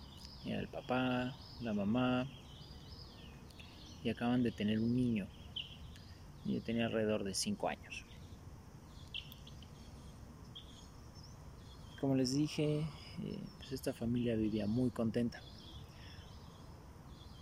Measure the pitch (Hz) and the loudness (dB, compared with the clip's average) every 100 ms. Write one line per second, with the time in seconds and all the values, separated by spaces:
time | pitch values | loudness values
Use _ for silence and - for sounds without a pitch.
0 | - - - - - 107 - - - 127 | -14 -14 -14 -8 -2 -2 -2 -4 2 4
1 | 127 123 127 131 - - 117 104 101 120 | 4 4 2 -2 -10 -6 0 2 4 6
2 | 127 127 131 - - - - - - - | 6 4 2 -4 -14 -14 -12 -14 -12 -12
3 | - - - - - - - - - - | -12 -12 -14 -14 -14 -14 -14 -14 -14 -4
4 | 120 110 120 123 120 - 104 110 117 123 | -2 2 4 6 6 4 4 6 6 6
5 | 123 110 87 - - - - - - - | 6 4 2 -4 -8 -6 -6 -8 -12 -12
6 | - - - - - 123 - 117 113 110 | -14 -14 -14 -4 0 2 2 4 4 6
7 | 107 107 101 92 110 101 85 76 - - | 6 4 4 0 2 2 2 0 -4 -10
8 | - - - - - - - - - - | -10 -12 -14 -14 -12 -14 -14 -16 -16 -14
9 | - - - - - - - - - - | -12 -10 -10 -12 -12 -12 -12 -14 -12 -12
10 | - - - - - - - - - - | -12 -12 -14 -14 -12 -12 -14 -14 -14 -14
11 | - - - - - - - - - - | -14 -14 -14 -14 -14 -14 -14 -14 -12 0
12 | 139 135 127 135 151 - 151 151 156 - | 4 6 8 6 4 4 4 4 2 -4
13 | - - - - - - - 135 - 127 | -10 -6 -4 -4 -6 -10 -6 -2 -2 0
14 | 117 123 120 110 107 107 104 117 127 117 | 2 4 4 4 4 4 4 6 4 4
15 | 113 113 120 - - - - - - - | 4 4 2 0 -10 -12 -12 -12 -12 -12
16 | - - - - - - - - - - | -12 -12 -12 -14 -14 -14 -14 -14 -14 -14
17 | - - - - | -14 -14 -14 -4